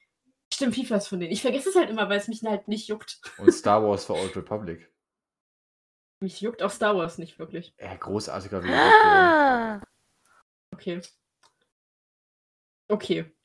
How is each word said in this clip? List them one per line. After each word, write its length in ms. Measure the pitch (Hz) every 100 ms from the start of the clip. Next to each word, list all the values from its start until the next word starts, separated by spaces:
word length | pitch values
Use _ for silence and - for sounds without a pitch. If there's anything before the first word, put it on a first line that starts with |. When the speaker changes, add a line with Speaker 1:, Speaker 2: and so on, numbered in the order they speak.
| _ _ _ _ _
Speaker 1:
stimmt, 220 | - 254 262
fifa 200 | 240 208
ist 120 | -
von 100 | 185
denen. 140 | 165
Ich 80 | 214
vergesse 260 | 254 269 381
es 60 | 370
halt 140 | 208
immer, 180 | 220 190
weil 100 | 202
es 120 | 226
mich 120 | 220
halt 260 | 220 202 -
nicht 180 | 214 -
juckt. 320 | 220 - - - -
Speaker 2:
Und 140 | 101
Star 320 | - 104 107
Wars 220 | 107 98 -
for 120 | 87
Old 180 | 95 92
Republic. 520 | - 107 90 82 _ _ _ _ _ _ _ _ _ _ _ _ _ _
Speaker 1:
Mich 180 | 190 -
juckt 240 | 214 233
auch 80 | 196
Star 240 | - 208 190
Wars 220 | 165 -
nicht 200 | 165 -
wirklich. 380 | 160 170 - _
Speaker 2:
Ja, 160 | 92 92
großartiger 640 | - 104 - 98 98 98
Speaker 3:
Ah. 1160 | 87 - - 440 427 392 349 311 277 240 226 202
Speaker 2:
Videospiel. 80 | - _ _ _ _ _ _ _ _
Speaker 1:
Okay. 280 | 180 185 175 - _ _ _ _ _ _ _ _ _ _ _ _ _ _ _ _ _ -
Okay. 460 | 208 - 165 165 _